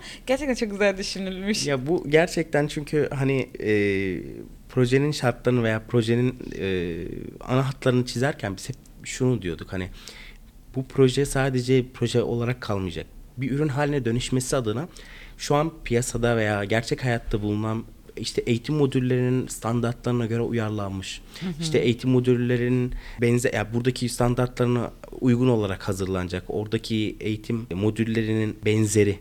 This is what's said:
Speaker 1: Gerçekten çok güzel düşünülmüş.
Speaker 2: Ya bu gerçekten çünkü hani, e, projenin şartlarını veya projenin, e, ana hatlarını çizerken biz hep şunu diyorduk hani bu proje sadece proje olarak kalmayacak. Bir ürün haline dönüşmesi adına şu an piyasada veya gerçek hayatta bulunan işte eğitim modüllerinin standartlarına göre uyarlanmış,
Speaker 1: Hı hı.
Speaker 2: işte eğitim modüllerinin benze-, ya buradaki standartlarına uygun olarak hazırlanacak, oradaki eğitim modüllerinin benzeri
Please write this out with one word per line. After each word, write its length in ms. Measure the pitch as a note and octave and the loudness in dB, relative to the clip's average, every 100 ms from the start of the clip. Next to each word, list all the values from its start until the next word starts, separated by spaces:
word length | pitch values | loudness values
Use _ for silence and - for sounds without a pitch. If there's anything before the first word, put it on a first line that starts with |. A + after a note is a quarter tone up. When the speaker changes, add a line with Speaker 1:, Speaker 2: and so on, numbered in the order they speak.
| - - - | -6 -10 -2
Speaker 1:
Gerçekten 280 | C4 C#4+ A#3 | 0 0 0
çok 160 | A3 | 0
güzel 260 | G3+ G3+ F#3+ | 2 2 2
düşünülmüş. 680 | G3+ G3 F#3+ F#3 G3 G#3+ C#3+ | -4 -4 -6 -4 -2 0 0
Speaker 2:
Ya 200 | C3+ C3+ | 0 2
bu 160 | F3 C#3 | 0 4
gerçekten 580 | D3+ E3+ - D#3 D3 D3+ | 4 4 0 0 0 0
çünkü 420 | D#3 C#3+ D3+ C#3 C3+ | -2 -2 0 0 0
hani, 340 | C3+ C3+ - - | 0 2 -2 -4
e, 120 | G#2 G#2 G2+ G2 G2 F2 C2+ A1+ A1 - - | 0 2 4 2 0 -4 -6 -12 -14 -18 -6
projenin 420 | C3 B2 C3+ D3 | 0 4 4 2
şartlarını 520 | C#3+ B2 - B2 B2 | 0 0 0 2 2
veya 180 | A2+ A2 A2 | 2 0 0
projenin, 480 | A#2+ A2 A#2 B2+ B2+ - - | 0 2 2 2 -2 -8 -6
e, 360 | F#2+ F#2 F2 E2+ F2 - - - | -2 -2 -2 -4 -6 -8 -12 -10
ana 260 | - B2+ C3+ | -2 0 0
hatlarını 380 | - C3 B2 B2 | 0 2 2 2
çizerken 520 | A#2+ C3+ - G#2 F#2 | 0 -2 -2 -6 -6
biz 120 | - | -10
hep 60 | - - - - | -12 -14 -16 -10
şunu 360 | - B2+ A#2 | 0 2 2
diyorduk 320 | F#2 D#2+ - | -2 -6 -6
hani 140 | F#2 F#2 - - - - - - - - C3+ | -6 -6 -10 -16 -18 -18 -20 -20 -20 -10 -8
bu 100 | C3+ | -4
proje 400 | - C3 B2+ C#3 | 4 4 4 0
sadece 600 | C3+ C3+ B2+ B2 C3 B2 | 0 0 0 2 2 2
proje 280 | - A#2 A#2+ | -2 0 0
olarak 380 | E2 A#2 A#2 B2+ | 0 0 -2 -4
kalmayacak. 440 | - G2+ F#2 E2 - - - - | -2 -2 -2 -6 -10 -14 -16 -6
Bir 140 | C3+ | -2
ürün 160 | C#3 D3+ | 0 0
haline 380 | C3 D3 C#3+ A#2 | 0 0 0 0
dönüşmesi 500 | A#2+ - C3 B2+ C#3+ | 0 0 -2 0 -2
adına 320 | A2 A2 F3 - - - - - | 0 -2 -4 -10 -18 -18 -18 -8
şu 180 | - C#3+ | 0 2
an 160 | D#3+ D#3+ | 2 -4
piyasada 540 | - A#2+ B2 A#2 A#2+ A#2 | -2 0 0 0 2 2
veya 260 | G#2+ G#2 | 2 0
gerçek 400 | G2+ A2 A#2+ D3 | 2 0 0 -2
hayatta 380 | B2+ A#2 - A2 | 0 -2 0 -2
bulunan 420 | G#2 G#2 A2 A2+ A2+ - - - | 0 0 0 -4 -6 -16 -16 -10
işte 240 | G#2+ - - | -6 -2 0
eğitim 300 | A#2 - D3+ | 0 0 2
modüllerinin 720 | C3+ C3 B2+ B2+ B2 B2+ - | 2 2 2 2 2 2 -2
standartlarına 800 | - A2 A#2+ A#2 A2+ B2 A#2+ A2+ | -4 -2 0 0 -2 -2 0 0
göre 160 | A#2 | 0
uyarlanmış, 800 | A#2 A#2 G#2+ G#2+ G2 F#2+ F#2 - - - | 0 0 -2 -2 -4 -6 -6 -10 -14 -10
Speaker 1:
Hı 60 | F#3 | -8
hı. 40 | D3+ | -4
Speaker 2:
işte 180 | E3 D3+ | 0 2
eğitim 300 | A#2 A2+ B2+ | 2 2 2
modüllerinin 840 | B2+ B2 B2 A#2+ B2 B2 B2+ B2 - - - | 4 4 4 2 0 2 0 0 -4 -8 0
benze-, 340 | A#2+ A#2+ B2 G#2+ | 4 4 2 -2
ya 180 | G#2 | -2
buradaki 360 | A#2 B2 B2+ A#2+ | 0 0 0 -2
standartlarına 840 | - B2 B2 B2+ - A#2+ B2 A2 - - - | 0 2 2 0 2 2 2 -2 -8 -16 -2
uygun 260 | B2+ A#2+ B2+ | 2 4 6
olarak 400 | A#2 G2+ F#2 - | 4 2 -2 -4
hazırlanacak, 560 | F#2+ F#2 F#2 F2+ F#2 - | -2 0 -2 -2 -4 -4
oradaki 680 | G2+ G#2 A2 - A2 G#2 - | -4 -2 -4 -2 -2 -2 -4
eğitim 480 | G#2 G#2+ - A#2 B2 | -4 -4 -4 -6 -4
modüllerinin 840 | F2+ G#2+ G#2+ A2+ A2 A2 A2 G#2+ - G#2+ | 0 0 2 0 0 0 0 0 -2 2
benzeri 540 | G#2+ G#2+ G#2+ G2+ F#2 | 4 4 6 4 2